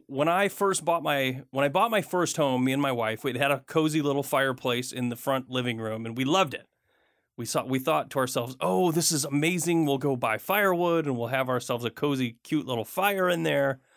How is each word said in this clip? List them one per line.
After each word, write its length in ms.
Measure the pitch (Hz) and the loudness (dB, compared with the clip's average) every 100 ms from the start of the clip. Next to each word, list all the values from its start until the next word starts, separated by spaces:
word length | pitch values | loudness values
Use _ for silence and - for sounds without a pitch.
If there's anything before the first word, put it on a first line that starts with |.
| - | -4
when 220 | 135 156 | 0 2
I 200 | 175 202 | 4 2
first 360 | - 196 180 156 | 2 0 2 0
bought 160 | 165 | 0
my, 400 | 151 143 131 127 139 | 2 0 0 -2 -6
when 160 | 135 143 | 0 2
I 40 | |
bought 200 | 147 226 | 2 2
my 120 | 220 | 2
first 340 | 160 180 170 - | 0 0 0 2
home, 260 | 143 127 | 2 2
me 80 | 131 | 2
and 80 | 135 | 2
my 100 | 143 | 0
wife, 320 | 123 110 110 | 0 -2 -2
we 120 | 135 123 | -4 0
had 140 | 139 | 0
a 120 | 139 | 0
cozy 400 | - 165 156 156 | 0 0 2 2
little 180 | 147 139 | 0 0
fireplace 720 | 139 139 135 127 131 120 127 | 0 0 0 0 -2 -2 -4
in 180 | 127 123 | -4 -4
the 60 | 117 | -4
front 340 | - 135 131 | -2 -2 -2
living 300 | 127 123 113 | -4 -2 -4
room, 260 | 110 110 113 | -6 -6 -6
and 100 | 117 | -2
we 80 | 131 | 0
loved 280 | 185 170 | 2 2
it. 140 | - - _ _ _ _ _ _ - | -2 -14 _ _ _ _ _ _ -12
We 100 | 117 | -4
saw, 200 | 151 113 | -4 -2
we 140 | 131 | -2
thought 320 | 131 151 - | 0 0 0
to 80 | 143 | -2
ourselves, 360 | 127 131 120 131 | -2 -2 -6 -4
"Oh, 300 | 160 185 180 | 0 2 4
this 200 | 160 160 | 2 2
is 140 | 156 143 | 0 0
amazing. 640 | 143 160 180 170 170 151 | 0 2 0 2 2 2
We'll 100 | 139 | 2
go 180 | 143 127 | 0 0
buy 220 | 120 110 | 0 -2
firewood, 680 | - 196 196 175 175 170 147 | 0 2 2 2 2 2 0
and 100 | 123 | -2
we'll 120 | 117 | -2
have 200 | 131 127 | -2 0
ourselves 340 | 127 - 123 | -2 -2 -4
a 60 | 120 | -4
cozy, 460 | - 147 135 123 113 | -2 -2 0 -2 -6
cute 240 | - 156 127 | -4 -4 -2
little 180 | 120 104 | -4 -4
fire 420 | - 196 202 180 | -2 0 2 0
in 140 | 170 | 0
there." 380 | 165 143 139 131 _ | 0 2 0 -2 _